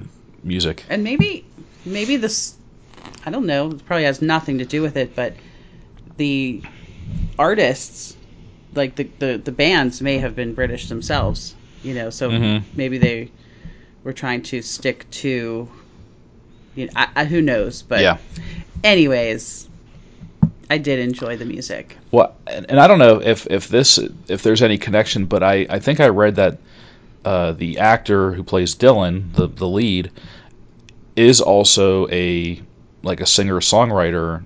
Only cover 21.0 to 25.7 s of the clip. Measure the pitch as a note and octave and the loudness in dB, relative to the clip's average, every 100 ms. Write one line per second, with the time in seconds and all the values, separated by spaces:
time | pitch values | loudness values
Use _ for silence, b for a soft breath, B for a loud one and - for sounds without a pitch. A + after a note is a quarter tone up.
21 | B2 B2 A#2+ A#2 A#2+ - B2+ F2+ - - | -4 -6 -8 -8 -10 -10 -10 -12 -14 -20
22 | - A#2+ - - - B1+ F#2 C3+ D#3+ F#3+ | 2 4 4 2 -14 -12 0 6 8 10
23 | B2 A2 - A2 - F#2+ - A#2+ C#3 - | 8 8 4 0 0 -4 0 2 4 2
24 | - - - G2 A2+ A2 A#2+ G#2 - G#2 | 0 -10 -8 -2 2 4 4 2 0 0
25 | G#2+ A2 F#2+ G2+ F#2 G2 - | 0 -2 -2 2 2 2 0